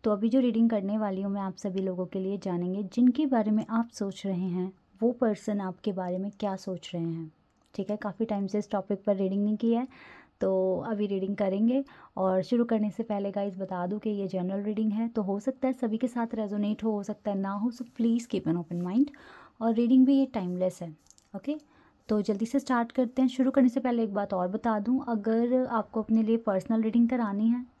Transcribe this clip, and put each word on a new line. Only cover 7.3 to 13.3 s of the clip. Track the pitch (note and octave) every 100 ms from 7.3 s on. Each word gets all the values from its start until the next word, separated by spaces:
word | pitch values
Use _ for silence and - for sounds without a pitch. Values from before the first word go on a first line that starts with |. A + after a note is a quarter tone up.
| _ _ _ _
ठीक | - G3
है, | G#3
काफ़ी | G#3+ - A3+
time | G3+ G3
से | G#3
इस | G#3
topic | G3+ F#3+ G3
पर | - G3
reading | F#3+ G3+ G#3
नहीं | G#3+
की | A3+
है, | A#3 C4 - - - - _
तो | F#3+ F#3+ F#3+ F#3 A#3
अभी | G#3 G#3
reading | G3 F#3+ G3+
करेंगे। | G3 G3 A3+ C4 C#4 - - -
और | F#3+ F#3
शुरू | F#3 A#3+ A#3+
करने | A3 G#3
से | -
पहले | A3+ G3+ G3+